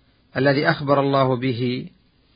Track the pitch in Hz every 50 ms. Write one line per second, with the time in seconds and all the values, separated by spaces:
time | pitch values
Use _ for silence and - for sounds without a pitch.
0 | _ _ _ _ _ _ - 127 135 143 135 143 - 170 156 143 147 139 143 139
1 | 139 139 139 135 131 131 131 120 127 131 117 107 127 123 127 135 151 - _ _
2 | _ _ _ _ _ _ _